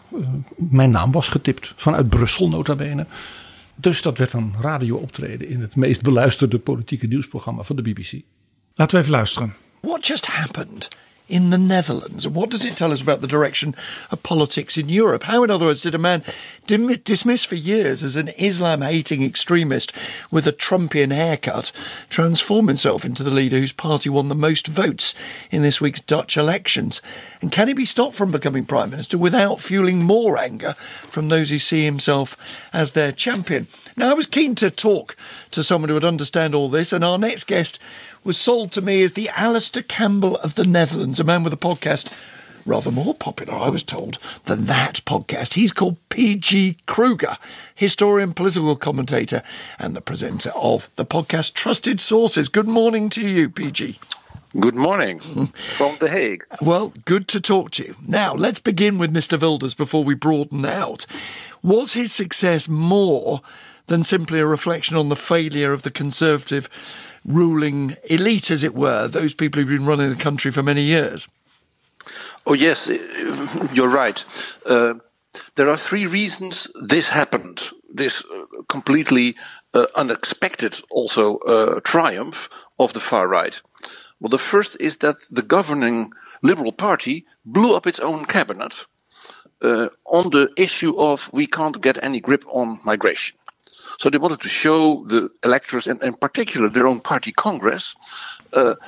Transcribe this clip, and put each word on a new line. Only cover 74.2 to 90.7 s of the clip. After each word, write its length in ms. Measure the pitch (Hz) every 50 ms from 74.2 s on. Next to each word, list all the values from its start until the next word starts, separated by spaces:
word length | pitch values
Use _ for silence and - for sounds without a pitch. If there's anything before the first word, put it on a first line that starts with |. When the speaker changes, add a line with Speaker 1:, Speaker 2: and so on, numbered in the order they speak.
| - - - - - - - - -
Speaker 4:
Uh, 300 | - 123 120 120 117 117 117 - _ _ _ _ _ - - - - _
there 140 | - 139 143
are 80 | 147 147
three 280 | - - 185 208 202
reasons 600 | 175 165 202 214 202 170 - 190 185 170 - - - - -
this 280 | - - 143 170 156 -
happened, 520 | - 151 143 - - 113 87 90 87 - - - - - _ _ -
this, 300 | 104 139 127 - - - - 85
uh, 120 | 98 73 - - 58 - -
completely, 640 | - 135 - - 139 156 147 - 131 127 120 120 117 - - - - - _ _ -
uh, 120 | 120 120 - -
unexpected 840 | - 143 123 113 - - - - - - 185 - - 123 107 - - - _
also, 480 | - - 120 107 - 120 110 104 101 -
uh, 420 | - - 117 110 110 - - -
triumph 680 | - - - 170 165 131 - 98 127 156 160 - - - - - - _ _ -
of 140 | 131 117 -
the 60 | 113
far 280 | - - 127 107 92 92
right. 340 | 95 87 85 - - - - _ _ _ - - - - - - _ _
Well, 100 | - 113
the 80 | 123 131
first 400 | - - - 202 208 - - -
is 180 | - 151 147 -
that 200 | - 147 143 - - _
the 120 | - 127
governing 720 | 117 107 151 190 190 151 147 143 127 117 120 117 113 - - - - - - -
Liberal 300 | - 135 - 160 139 113
Party 540 | - - 196 208 180 - - 123 139 165 - _ _ _ _
blew 300 | 113 117 185 220 247 214
up 100 | - -
its 140 | 175 170 -
own 260 | - 147 160 156 147
cabinet, 480 | - - 196 156 - 98 95 - - - - - - _ _ _ _ _ _ - - - - _ _ _ _
uh, 280 | - 117 117 110 117 - - _ _
on 240 | - - 175 185 180
the 200 | 143 143 143 - - -
issue 400 | 185 175